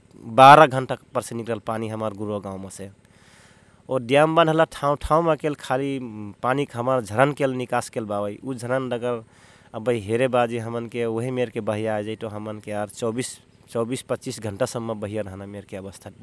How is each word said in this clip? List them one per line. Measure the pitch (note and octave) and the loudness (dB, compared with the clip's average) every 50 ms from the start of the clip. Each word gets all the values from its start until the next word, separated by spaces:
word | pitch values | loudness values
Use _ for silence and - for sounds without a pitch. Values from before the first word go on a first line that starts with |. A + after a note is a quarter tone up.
| _ _ - - - | _ _ -20 -20 -16
बाह्र | A#2 A2+ A#2+ C3 C#3 C#3+ D3+ D#3 | 2 8 12 12 12 12 12 10
घन्टा | C#3 B2 C3 C3 A#2+ C3 - - _ - | 8 4 0 -4 -4 -6 -8 -8 _ -6
पर | B2+ | -6
से | A2 - A#2+ | -6 -6 -8
निकल | A#2 A2+ A2 A2+ G#2 - | -8 -6 -6 -8 -6 -6
पानी | - A2+ A2 A2+ A2 | -6 -6 -6 -6 -6
हमार | A2 A2 A2 G#2+ | -6 -4 -6 -6
गुरुवा | G2+ G2 G#2+ G#2 G#2 G2+ | -6 -6 -8 -6 -6 -8
गाउँमा | F#2+ G2 F#2+ F#2+ G2 F#2+ | -8 -10 -12 -12 -12 -14
से। | - - F#2+ G2 G2 _ _ _ _ _ - - - - - - _ _ _ _ _ _ _ - | -14 -16 -16 -16 -18 _ _ _ _ _ -20 -20 -20 -20 -20 -20 _ _ _ _ _ _ _ -6
और | B2+ C3 | -4 -4
ड्याम | A#2+ A2+ C3+ C#3+ D3+ D#3+ D#3+ | 0 2 4 4 4 4 4
बान्हला | E3 E3 D#3+ D#3 D#3+ D#3+ | 4 4 4 4 2 2
ठाउँ | - - - - C#3+ D3 C#3 | 0 -2 -2 -2 -2 -2 -2
ठाउँमा | - - D3+ D#3+ E3+ E3 D#3 | 0 2 2 2 4 2 0
केल | - - D3+ C#3+ | 0 -2 -6 -6
खाली | - - - C3 C3 C#3 C#3 C#3 C3+ B2+ A#2 G#2+ G#2+ G#2+ G#2 G2 - | -6 -4 -4 -2 -2 -2 -4 -6 -6 -8 -10 -12 -12 -12 -12 -10 -4
पानी | - A#2+ C3 C#3 C#3+ - - | -2 -2 0 -2 -2 -4 -6
हमार | A#2 A#2+ C3 C3 B2+ | -4 -2 0 0 0
झरन | A2 F#2+ G#2 A2+ C3+ D3 | -2 0 2 2 2 2
केल | C#3 - C#3+ C3+ | 2 0 -2 -2
निकास | B2+ B2+ B2 - B2 A#2+ A#2 - | -2 -4 -4 -4 -2 -4 -4 -4
केल | - C3 A2 | -6 -8 -6
बावई। | G2+ G#2 G2+ G#2 G#2 G#2 - - | -4 -4 -4 -4 -4 -8 -8 -10
उ | C3 C3+ | -10 -10
झरन | A#2 A#2+ A#2+ B2+ C3+ C3 B2+ | -8 -4 -2 -2 -2 -2 -4
अगर | B2 A#2+ A#2 B2 A#2+ A#2 A2+ - _ - - - - - - - - | -4 -4 -4 -4 -4 -6 -8 -14 _ -20 -20 -20 -20 -20 -20 -16 -14
अब | A2+ A2 B2 | -4 -2 -2
हेरे | A#2+ A#2 G2 G2+ A2 A#2 C3 B2+ | -2 -2 -2 -2 0 0 0 2
बाजी | A#2 B2 A#2+ A2+ A#2+ A#2 | 2 2 0 0 -2 -6
हमन | A2 A#2 A#2 A#2+ A#2 | -6 -6 -8 -8 -8
के | A2+ B2 A#2+ A#2 | -8 -6 -6 -4
वही | A2+ A2+ A2+ A#2+ C3 | -4 -4 -4 -4 -4
मेर | B2+ B2+ B2 A2+ | -4 -4 -4 -4
के | - A#2+ | -6 -6
बहिया | G#2 G#2+ G#2+ G#2 A2 A2 G#2+ | -4 -4 -4 -2 -2 -4 -4
आ | G#2 | -4
जाए | G#2 G#2+ A2 | -4 -6 -8
तो | G#2+ A#2 A2 | -10 -10 -10
हमन | G2+ G#2 G#2+ A2 G#2+ G#2 - | -10 -10 -12 -12 -12 -12 -12
के | G#2+ | -10
यार | G#2 G#2 G#2 | -8 -8 -8
चौबीस, | G2+ - - B2 A2+ A2 B2 B2 - - - _ _ _ _ _ - | -8 -8 -6 -6 -4 -4 -4 -6 -8 -10 -18 _ _ _ _ _ -8
चौबीस | - A#2+ A#2 A2+ C3+ - | -6 -6 -4 -4 -6 -8
पच्चीस | - - B2 - - C3 A#2+ - | -6 -6 -8 -8 -8 -10 -10 -8
घन्टासम्म | G#2 G#2+ G2+ G2 B2+ A#2 - B2 A2+ A2+ A2+ | -8 -8 -6 -4 -4 -4 -4 -6 -8 -8 -8
बहिया | G#2 G#2+ G2 G#2+ G#2+ | -8 -8 -8 -6 -8
रहना | G2+ G2 F#2+ F#2+ G2 | -8 -8 -12 -14 -14
मेर | G2+ G2+ G2+ F#2+ - | -14 -16 -18 -16 -14
के | G#2 | -14
अवस्था | F#2+ F#2 G2 F#2+ - - F#2+ F#2+ - | -14 -14 -16 -16 -18 -20 -20 -20 -18